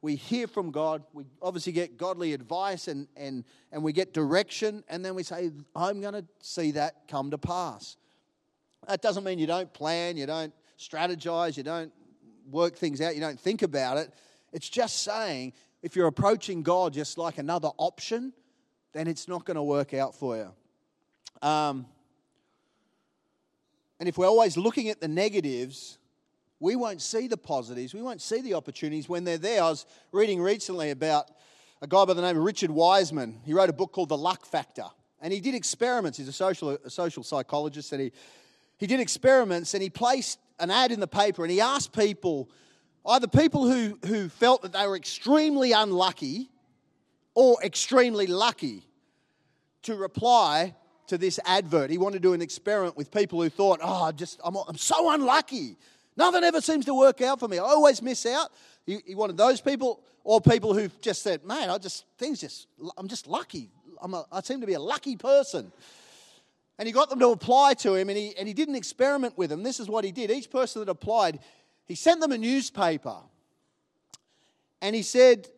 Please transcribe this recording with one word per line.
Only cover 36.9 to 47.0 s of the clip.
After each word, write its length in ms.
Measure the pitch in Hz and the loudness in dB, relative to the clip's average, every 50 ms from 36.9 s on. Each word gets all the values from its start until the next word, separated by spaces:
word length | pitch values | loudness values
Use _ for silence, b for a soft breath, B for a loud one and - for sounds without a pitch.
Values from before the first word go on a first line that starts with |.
| - - 175 170 - - 120 | -8 -6 -6 -6 -6 -8 -10
psychologist. 680 | - 151 139 127 - - 147 151 156 143 151 143 - | -6 -6 -6 -4 -4 -4 -4 -4 -4 -8 -10 -12 -10
And 100 | 147 131 | -8 -6
he, 100 | 135 123 b b b b b b b b b b b b b | -6 -8 b b b b b b b b b b b b b
he 80 | b 202 | b -4
did 140 | 180 247 262 | -2 0 0
experiments 760 | 220 170 - - - 262 269 262 240 202 180 170 170 - - | 0 -2 -4 0 4 6 6 6 4 2 -2 -4 -4 -4 -4
and 80 | 202 | -4
he 80 | 196 190 | -4 -6
placed 500 | - - 233 240 262 269 226 - - _ _ _ _ _ | -6 -2 0 0 0 0 -2 -8 -10 _ _ _ _ _
an 100 | 170 170 | -4 0
ad 220 | 196 240 262 254 | 2 2 2 2
in 80 | 240 208 | 0 -2
the 80 | 196 | -4
paper 360 | - - 208 202 208 185 - 170 | -4 2 2 2 2 2 -2 -4
and 80 | 165 | 0
he 100 | 180 190 | 2 2
asked 300 | 220 247 277 285 269 - | 2 2 2 -2 -2 -4
people, 580 | - 220 214 214 202 - - 180 160 143 127 _ b b b b b b b b b _ _ | 0 0 2 2 0 -2 -4 -4 -2 -2 -6 _ b b b b b b b b b _ _
either 220 | - 233 269 240 | 2 2 2 2
people 420 | 208 - 247 311 320 - 294 269 240 | 4 4 4 4 6 4 2 2 4
who, 280 | 262 254 233 208 208 - - | 4 2 0 -2 -4 -6 -4
who 240 | 175 214 214 196 165 | -4 -2 -2 -2 -6
felt 320 | - - 233 240 254 254 | -2 2 4 4 4 4
that 120 | 190 185 175 | 2 -6 -4
they 120 | 196 208 | -2 -2
were 80 | 202 196 | -2 -2
extremely 760 | 180 - - - - - 233 285 311 311 311 294 277 262 247 | -4 -8 -10 -12 -8 2 4 6 6 6 4 2 2 4 4
unlucky 760 | 226 214 214 208 185 180 185 185 180 - 156 135 139 208 262 - _ _ _ _ _ _ _ _ _ _ | 4 4 4 2 2 2 2 0 0 -4 -8 -8 -6 -8 -10 -12 _ _ _ _ _ _ _ _ _ _